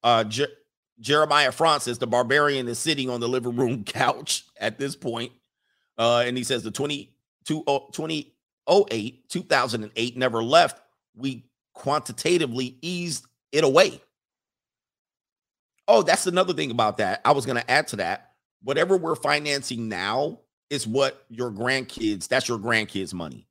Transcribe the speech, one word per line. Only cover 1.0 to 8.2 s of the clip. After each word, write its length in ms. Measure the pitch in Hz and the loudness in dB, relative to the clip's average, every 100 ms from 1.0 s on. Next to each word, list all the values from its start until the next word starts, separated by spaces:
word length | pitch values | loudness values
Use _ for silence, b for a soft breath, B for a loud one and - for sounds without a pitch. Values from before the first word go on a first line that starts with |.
Jeremiah 520 | 113 147 151 147 139 | 0 2 4 4 4
Francis, 460 | 117 165 147 123 117 | 4 2 2 0 -4
the 80 | 123 | 0
barbarian, 640 | 120 117 139 147 139 123 | 0 2 2 2 0 -4
is 100 | 117 | -6
sitting 300 | 165 147 127 | -4 -2 -2
on 120 | 123 | -4
the 80 | 117 | -2
living 280 | 127 123 120 | -2 -2 -2
room 280 | 127 120 | 0 -2
<laughs> 0 | |
couch 600 | 98 - 127 - 147 - - - | -6 0 0 0 -4 -8 -8 -6
at 200 | 107 110 | -6 -4
this 180 | 135 135 | -8 -6
point. 360 | 131 117 127 _ _ _ _ _ _ - | -8 -8 -10 _ _ _ _ _ _ -2
Uh, 280 | 117 120 123 | 2 4 2
and 100 | 123 | -2
he 60 | |
says 200 | 117 127 | -2 -4
the 80 | 110 | -4
twenty-two, 920 | - 143 143 - _ _ _ - 151 151 | -6 -6 -6 -12 _ _ _ -6 -4 0
oh, 220 | 139 - | -2 -2
twenty 420 | - 156 160 | -10 -6 -6